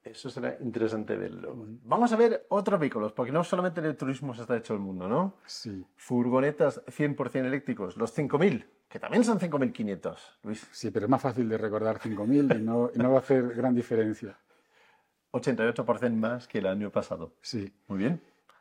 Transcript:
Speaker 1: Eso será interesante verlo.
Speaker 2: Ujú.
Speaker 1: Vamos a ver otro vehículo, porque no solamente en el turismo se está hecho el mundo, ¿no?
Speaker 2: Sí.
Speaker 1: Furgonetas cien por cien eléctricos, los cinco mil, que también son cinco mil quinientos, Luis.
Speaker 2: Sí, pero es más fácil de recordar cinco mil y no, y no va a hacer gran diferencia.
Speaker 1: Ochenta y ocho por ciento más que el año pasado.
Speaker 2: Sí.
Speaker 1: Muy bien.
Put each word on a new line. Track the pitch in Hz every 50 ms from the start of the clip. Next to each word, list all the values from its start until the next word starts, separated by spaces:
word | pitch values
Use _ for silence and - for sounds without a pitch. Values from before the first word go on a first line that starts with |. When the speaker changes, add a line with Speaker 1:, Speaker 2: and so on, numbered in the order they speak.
Speaker 1:
Eso | - 113 113 - - 131
será | 120 131 123 123 - -
interesante | 135 120 110 - 113 107 110 107 104 - 104 101
verlo. | 98 92 - 92 90 - -
Speaker 2:
Ujú. | 123 110 107 113 120 -
Speaker 1:
Vamos | 113 151 214 240 240 226
a |
ver | 220 240 226 220 - - -
otro | 185 202 196 208 196 175
vehículo, | 151 131 - 113 104 104 -
porque | - 127 117 139
no | 165 170
solamente | 165 196 180 180 185 160 175
en | 156 156
el | 143 -
turismo | 143 131 135 131 147 135 117
se | 117 117
está | 110 123
hecho | 113 117 - 113
el | 101
mundo, | 101 95 95 90 90 95
¿no? | 117 156 185 196 - _ _
Speaker 2:
Sí. | - - - - 117 98 95 92 - _ _
Speaker 1:
Furgonetas | - - 127 123 120 123 123 131 135 147 151 - 196 185 - - - -
cien | - - 151 143 139
por | - 139 123
cien | - 135 131
eléctricos, | 127 135 139 - - 120 - 98 90 87 -
los | 113 113 -
cinco | - 147 131 - 143
mil, | 175 202 143 110 - - _ _ _ _
que | - -
también | - 107 - 220 240
son | 220 226 180
cinco | 180 170 147 143
mil | 131 120 -
quinientos, | - 110 104 98 85 - - - - - - - _ -
Luis. | 104 107 107 - -
Speaker 2:
Sí, | - - - 110
pero | 98 113 101 110
es |
más | 131 123
fácil | - 135 113 127 120 110
de | 110 107
recordar | 110 107 104 107 110 110 110 107
cinco | - 117 107 98 104
mil | 113 139 143 143 131
y | 127 110
no, | 110 113 117 120 120 120 -
y | 117
no | 120 127
va | 131 131
a |
hacer | - - 139 131 120 123 120
gran | 117 123 127 123
diferencia. | 120 117 - 120 113 110 110 107 - 117 101 - - _ _ _ _ _ _ _ _ _ _ _ _ _ _ _ _ _ _
Speaker 1:
Ochenta | - 127 - 143 123 104 113
y | 117
ocho | 117 - 123
por | 120 117 -
ciento | 123 120 113 110
más | 110 110 120 123 - -
que | - 110
el | 98 95
año | 95 104 104 98
pasado. | - 110 98 - - 82 82 80 - _
Speaker 2:
Sí. | - - - 110 98 98 - _ _ -
Speaker 1:
Muy | 98 95
bien. | 101 131 175 156 - _ _ _ _ _ - _